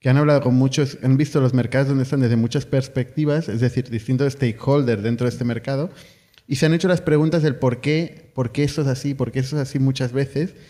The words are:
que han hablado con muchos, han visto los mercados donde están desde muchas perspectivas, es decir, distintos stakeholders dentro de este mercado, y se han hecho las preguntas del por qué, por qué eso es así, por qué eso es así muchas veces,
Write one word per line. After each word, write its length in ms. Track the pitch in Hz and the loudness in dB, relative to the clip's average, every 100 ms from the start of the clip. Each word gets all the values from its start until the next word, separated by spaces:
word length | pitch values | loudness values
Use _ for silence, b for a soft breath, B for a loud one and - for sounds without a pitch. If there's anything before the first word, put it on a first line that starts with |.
que 80 | 131 | 0
han 80 | 135 | 4
hablado 240 | 147 143 | 4 4
con 160 | 127 127 | 4 4
muchos, 420 | 135 131 135 - | 2 2 -2 -2
han 120 | 127 135 | 2 2
visto 240 | 151 151 | 2 2
los 140 | 127 | 2
mercados 320 | 127 113 131 139 | 2 0 0 0
donde 160 | 139 | 0
están 160 | 131 143 | 0 0
desde 140 | 123 | 2
muchas 320 | 117 113 143 131 | 2 0 -2 -2
perspectivas, 840 | 135 131 - 127 - 151 147 165 | -2 -2 -4 -6 -2 0 0 -2
es 120 | 110 | 0
decir, 280 | 123 120 123 | 0 0 -4
distintos 420 | 113 110 127 143 | -6 -2 0 0
stakeholders 680 | 135 123 110 - 143 123 110 | 0 -2 -2 0 2 2 0
dentro 220 | 107 117 123 | 0 -2 -2
de 20 | |
este 140 | - | -2
mercado, 460 | 120 113 127 135 165 - B B B B B | -4 -4 -4 -4 -4 -8 B B B B B
y 80 | 135 | 0
se 100 | 156 | 2
han 80 | |
hecho 140 | 165 185 | 2 2
las 120 | 175 | 0
preguntas 440 | - 151 156 170 | 2 2 2 2
del 100 | 156 | 0
por 260 | 131 131 120 | 0 -2 -2
qué, 520 | 143 151 170 - - | -2 -2 -4 -10 -12
por 160 | - 120 | -6 -4
qué 140 | 143 | -2
eso 180 | 147 143 | -2 0
es 60 | 139 | -2
así, 260 | 127 143 | -2 -4
por 160 | 139 123 | -4 -4
qué 80 | 135 | -4
eso 160 | 131 151 | -4 -4
es 60 | |
así 160 | 135 143 | -4 0
muchas 340 | 135 131 127 | 0 0 -2
veces, 440 | 127 135 135 175 - B | -2 -4 -4 -6 -8 B